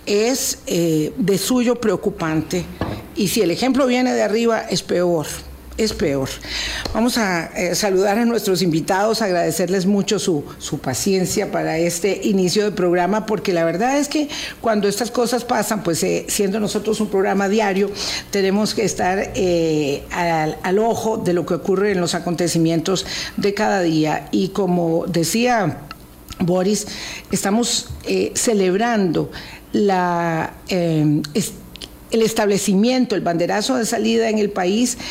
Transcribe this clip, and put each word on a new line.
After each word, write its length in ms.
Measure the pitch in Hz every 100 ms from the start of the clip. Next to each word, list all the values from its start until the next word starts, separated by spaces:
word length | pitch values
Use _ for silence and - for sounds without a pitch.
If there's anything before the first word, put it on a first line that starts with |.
| -
es, 520 | 202 226 262 - - -
eh, 480 | 180 170 156 156 -
de 200 | 185 196
suyo 420 | - 254 240 240
preocupante. 840 | 214 214 208 - 165 156 151 180 156 - - - - -
Y 140 | 190
si 120 | 233
el 100 | 175
ejemplo 340 | 170 247 254 262
viene 260 | 247 254
de 100 | 240
arriba, 420 | 214 220 233 220 -
es 120 | 190
peor. 460 | - 185 175 170 147 - - - - -
Es 160 | 220
peor. 360 | - 180 139 135 - - - - - -
Vamos 240 | 220 240 240
a, 280 | 202 175 160 -
eh, 200 | 180 185
saludar 440 | 208 185 202 208
a 60 | 233
nuestros 360 | 226 196 180
invitados, 600 | 180 160 - 190 214 220
agradecerles 640 | 214 175 170 160 175 196 180
mucho 340 | 202 - 208
su, 240 | - 151 - -
su 200 | - 147
paciencia 720 | - 127 202 190 175 214 190
para 300 | 170 156 160
este 420 | 170 170 196 - 233
inicio 400 | 196 180 208 208
del 80 |
programa, 520 | 180 175 175 175 214 214
porque 280 | 214 208
la 100 | 175
verdad 340 | 165 170 240 277
es 120 | 285
que 180 | 311 285 - - -
cuando 300 | 240 214 202
estas 200 | 196 226
cosas 360 | - 233 247 -
pasan, 360 | 240 202 214
pues, 220 | - 160
eh, 220 | 185 170 -
siendo 320 | - 196 214
nosotros 400 | 208 214 214 214
un 80 | 214
programa 400 | 190 202 196 196
diario, 420 | 220 208 190 202 202 - - -
tenemos 440 | 202 190 202 208 -
que 80 |
estar, 480 | 196 - 180 190 -
eh, 720 | 254 185 170 165 151 143 139 -
al, 460 | 180 175 160 156 -
al 160 | 185 196
ojo 400 | 226 208 220 220
de 160 | 170
lo 120 | 175 -
que 100 | 170
ocurre 380 | - 185 208
en 80 | 185
los 140 | 170 175
acontecimientos 880 | 180 165 175 170 165 165 160 180 - - - -
de 160 | 202
cada 280 | 202 214 202
día. 460 | 170 160 151 151 -
Y 180 | 202 185
como 560 | - 190 180 170 165 185
decía 720 | 170 165 220 240 233 175 - - - - - - -
Boris, 460 | 175 185 185 214 - - - - -
estamos, 580 | 190 196 220 226 - - - -
eh, 280 | 190 190 -
celebrando 960 | 247 214 185 190 240 220 185 156 147 - - - -
la, 840 | - 202 185 180 175 170 160 165 - -
eh, 540 | 185 170 156 151 151 156
est-, 200 | 233 - - - - - - -
el 120 | 226
establecimiento, 920 | 220 220 208 196 - 190 233 262 247 190
el 60 |
banderazo 560 | 165 170 170 196 214 254
de 80 | 214
salida 420 | 226 220 226 226
en 100 | 214
el 120 | 208
país, 480 | 202 180 208 247 - -